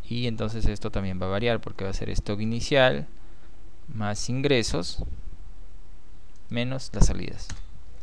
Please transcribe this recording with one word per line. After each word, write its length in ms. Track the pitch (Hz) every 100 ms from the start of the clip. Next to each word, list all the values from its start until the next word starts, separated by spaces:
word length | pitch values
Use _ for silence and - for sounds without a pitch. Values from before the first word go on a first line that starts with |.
| -
Y 200 | 120 120
entonces 400 | 110 107 113 107
esto 240 | 104 110
también 320 | 107 98 92
va 20 |
a 60 | 92
variar 300 | 98 120 110
porque 240 | - 101
va 60 | 98
a 40 |
ser 160 | 98 104
stock 300 | 98 - 104
inicial 680 | 110 117 - 143 127 143 151 - - - - - - - -
más 400 | 117 104 104 -
ingresos 720 | 127 139 131 110 - - - - - - - - - - - - - - - - - -
menos 420 | 117 123 131 -
las 140 | 101 -
salidas. 400 | 92 - - - - - - - -